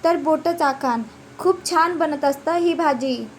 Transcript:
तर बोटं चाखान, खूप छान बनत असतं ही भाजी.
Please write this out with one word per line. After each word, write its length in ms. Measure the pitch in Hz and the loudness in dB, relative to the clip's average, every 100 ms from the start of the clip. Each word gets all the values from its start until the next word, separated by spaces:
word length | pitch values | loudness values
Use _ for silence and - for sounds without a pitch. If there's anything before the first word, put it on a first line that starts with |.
तर 140 | 330 339 | 2 2
बोटं 380 | 285 311 339 339 | 2 0 0 0
चाखान, 480 | 294 262 262 233 226 - - - | 0 0 -2 -2 -6 -14 -20 -2
खूप 320 | 359 370 - | 0 0 0
छान 280 | 349 339 339 | 0 0 0
बनत 280 | 320 294 285 | -2 0 0
असतं 280 | 277 - | 0 -2
ही 200 | 349 339 | 0 0
भाजी. 560 | 320 320 262 262 240 220 | 2 2 2 -2 -4 -6